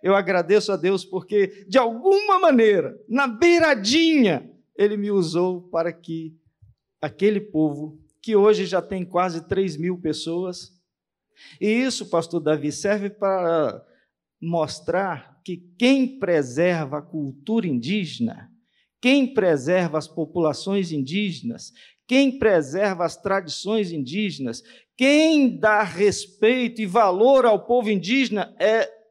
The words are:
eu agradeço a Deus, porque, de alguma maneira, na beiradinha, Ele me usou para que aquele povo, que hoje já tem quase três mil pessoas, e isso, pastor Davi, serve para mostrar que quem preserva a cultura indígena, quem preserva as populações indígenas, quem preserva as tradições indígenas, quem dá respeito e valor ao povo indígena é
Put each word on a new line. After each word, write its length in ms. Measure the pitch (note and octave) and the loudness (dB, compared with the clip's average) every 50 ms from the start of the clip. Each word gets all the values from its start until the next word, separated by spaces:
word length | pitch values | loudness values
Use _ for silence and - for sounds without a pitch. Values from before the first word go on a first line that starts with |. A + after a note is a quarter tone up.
| - | 2
eu 120 | F#3 G3 | 2 2
agradeço 560 | G3 F#3+ E3+ G3 F3+ F3 D#3+ G3+ G#3 G3+ G#3 | 2 2 0 0 -2 2 4 2 2 2 0
a 60 | G3 | -4
Deus, 260 | D#3+ D#3 F#3 G3 F#3 F#3 | -2 0 0 0 -2 -4
porque, 600 | - F#3 F#3 F3+ - G#3 G#3 G3 F#3+ G3+ - - | -6 -10 -10 -8 -2 0 0 0 0 -4 -16 -16
de 100 | - F#3 | 0 2
alguma 640 | C4 A#3+ A3+ A3+ A#3 C#4+ F#4+ F#4+ G4 G#4 G#4 F#4+ F#4+ | 2 2 2 -4 0 2 2 2 4 4 2 2 4
maneira, 580 | F#4+ E4 C#4 A#3+ A3+ G#3+ G3+ F3+ C#3+ C3 - - - - | 4 4 4 6 4 4 4 2 0 -4 -8 -14 -12 -4
na 180 | G#3+ C4 C#4 | -2 -2 -2
beiradinha, 1200 | B3+ A3 G#3+ E4+ F4 E4+ E4+ E4 D#4 C#4+ A3 F#3+ G#3 B3+ D#4+ E4 D#4+ D#4+ D4 B3 G3 D#3+ B2+ - - - _ _ _ _ | -2 0 2 4 4 6 6 4 2 2 0 0 0 2 2 4 4 4 4 4 4 2 0 -4 -12 -20 _ _ _ _
Ele 200 | - G3+ G#3 G#3 | 0 0 0 0
me 160 | G#3 G3+ G#3 | -2 -4 0
usou 520 | G3+ G3 F3 D#3 D#3 E3+ F3+ F#3 F3+ F3 F3 F3+ | 0 0 0 0 0 -2 0 0 -2 -6 -10 -6
para 220 | - E3 E3 F3 | -4 -4 -4 -4
que 460 | E3 E3+ _ - E3 E3 D#3+ D#3+ D#3+ _ _ _ _ _ _ _ _ _ _ _ _ _ | -6 -10 _ -10 -10 -10 -10 -12 -16 _ _ _ _ _ _ _ _ _ _ _ _ _
aquele 400 | - D3 - - F#3+ G#3+ G#3+ G3+ | -10 -10 -6 0 0 0 0 0
povo, 580 | G3+ - - D#3 D#3 D3+ D3 D3 D3+ D#3 D#3 - _ _ _ _ | -6 -4 -2 0 0 0 -2 -4 -10 -12 -14 -20 _ _ _ _
que 140 | - A3+ A3 | -6 0 2
hoje 300 | G3+ G3+ G#3+ G#3+ G#3+ G3 | 4 6 6 4 4 0
já 160 | E3+ F#3 F3+ | -2 -2 -4
tem 220 | E3+ - G3 F#3+ F3+ | -4 -4 -8 -8 -8
quase 440 | F3 - F3 F3+ F#3 E3 E3 D#3+ | -4 -2 -2 -2 0 -4 -8 -6
três 280 | - G3 F#3 G3 F#3 D#3 | -4 -2 -2 -2 -2 -4
mil 240 | D3 E3 F3+ F#3 F3 | -4 -6 -6 -6 -4
pessoas, 720 | F3 D#3+ D3+ - - E3+ E3 F3 F#3 F#3 F3 - - - _ _ _ _ _ _ _ _ _ _ _ _ _ _ - - - _ | -4 -6 -6 -4 -6 -6 -6 -6 -6 -8 -10 -12 -18 -20 _ _ _ _ _ _ _ _ _ _ _ _ _ _ -20 -20 -10 _
e 80 | - | 0
isso, 420 | G#3 A3 A#3 C4 C4 A#3+ - - - | 0 2 2 0 -2 -4 -6 -8 -2
pastor 300 | - E3+ E3 E3+ F3 E3+ | -2 -2 -2 -2 -6 -4
Davi, 320 | D3+ D3+ D#3 D3+ C#3 D3 | 0 0 0 0 0 -4
serve 380 | C#3+ - - G3+ G#3 G#3 G3 G3+ | -6 -4 -2 -2 -2 -2 -4 -8
para 760 | G3+ _ G#3 G3 F#3+ F#3+ F3+ E3 E3 E3 D3+ A#2+ - - - _ _ _ _ _ _ _ _ _ _ _ | -6 _ -2 -2 0 0 0 0 0 0 0 -2 -4 -8 -18 _ _ _ _ _ _ _ _ _ _ _
mostrar 1000 | - E3 E3+ E3+ D#3 - - - - - E3 F3+ G3 F#3+ E3 B2+ - _ _ _ _ | -8 -4 -2 -2 -2 -2 -6 -10 -8 -4 -2 -2 -2 -4 -6 -10 -12 _ _ _ _
que 140 | - F3+ F3 _ _ _ | -14 -14 -14 _ _ _
quem 420 | _ A#3 B3+ C4+ C#4 C4 - - - | _ 2 2 4 2 0 -2 -4 -6
preserva 800 | G#3+ F#3 F3 D#3 C#3 B2 B2 C#3+ E3+ F3+ F3 E3 D#3 C3 C#3 D3 | -2 0 0 0 0 -2 -2 0 0 0 0 -2 -4 -6 -8 -10
a 20 | |
cultura 680 | C#3+ - - D#3 D3 C#3 C3 - - - A3 A3+ G3+ | -10 -10 -8 -8 -8 -8 -10 -12 -6 -4 -2 -2 -2
indígena, 840 | F3 C#3 A#2+ A#2 C#3+ G3 G#3+ F#3 D3 C3 - A#2+ A2+ A2+ - - _ _ _ _ _ _ _ _ _ _ _ | -2 -4 -4 -4 -4 -4 -4 -4 -6 -6 -6 -6 -6 -6 -10 -20 _ _ _ _ _ _ _ _ _ _ _
quem 320 | - B3 C#4 C#4+ C4 C4 C#4 | 0 2 2 2 2 0 0
preserva 640 | A3+ F#3+ F3+ D#3+ C#3 B2 D3 F3+ F#3 F3+ E3 D3 | 0 2 2 0 0 0 0 0 0 0 0 -2
as 100 | D#3 D3+ | -4 -6
populações 840 | - - - D#3+ D3+ - F3 E3 D#3 C#3 - - G3 G3 G3+ F#3+ E3+ | -6 -6 -8 -8 -4 -2 0 0 0 0 -2 -6 -4 -2 -2 -2 -2
indígenas, 800 | D#3+ D3 C3+ C3 D#3+ G3+ G#3 G3 D#3+ B2+ - A#2 A#2 - - - _ _ - - _ _ _ | -4 -6 -6 -4 -4 -4 -4 -4 -6 -8 -8 -10 -10 -10 -14 -20 _ _ -20 -20 _ _ _
quem 300 | - B3 C4+ C#4 C4+ B3 | 0 2 2 2 2 0
preserva 680 | C#4 A3+ A3 G3 E3 D3+ C3 C#3+ F#3 G#3 G3+ F#3+ F3 F3 | 0 0 2 2 2 0 0 -2 -2 -2 -2 0 -2 -4
as 120 | E3 - | -4 -4
tradições 760 | - _ F#3+ F#3+ G3 F3+ D3+ C3+ - - F#3+ A3 A3+ G#3 F3 | -6 _ -2 -2 -2 -4 -6 -12 -10 -6 -4 -2 -2 -2 -4
indígenas, 720 | E3+ D#3 C3+ A#2+ D3 G#3 G#3+ G3 D3+ C#3+ C3+ A#2+ A#2 - _ _ - - _ _ _ | -6 -8 -8 -6 -6 -4 -4 -4 -6 -6 -8 -8 -8 -10 _ _ -20 -20 _ _ _
quem 640 | - B3+ C4+ C#4+ D4+ D#4+ D#4+ D#4+ D4 C#4 B3 - | 0 2 2 4 4 4 4 4 4 2 2 0
dá 260 | - G3+ G#3+ G#3+ G#3 G#3+ | 0 0 2 2 2 0
respeito 1000 | F3+ D#3+ E3+ G3+ G3+ F#3+ - - - _ _ G#3+ A3 B3+ B3+ B3 A#3 A#3+ A3 | -2 -2 2 2 2 2 0 -8 -14 _ _ 2 2 2 2 -2 -4 -4 -6
e 40 | A3 | -8
valor 600 | F#3+ F3 A#3+ A3 G3 F3+ F#3+ A3 B3+ C#4 C4+ A#3+ | -2 2 2 4 4 4 4 4 6 6 6 6
ao 200 | A#3+ G#3+ F#3+ - | 4 2 2 0
povo 240 | - A#3+ B3 A3+ G#3+ | 0 0 0 2 0
indígena 680 | G#3+ F#3+ D#3 F3+ B3 C4+ C4 A#3+ G3+ G#3 E3+ - - _ | -2 -2 -2 -2 0 0 0 -2 -2 -6 -6 -8 -6 _
é 360 | F3 G#3+ A3 A3+ G#3 - - - _ _ | 0 2 2 2 0 -4 -6 -20 _ _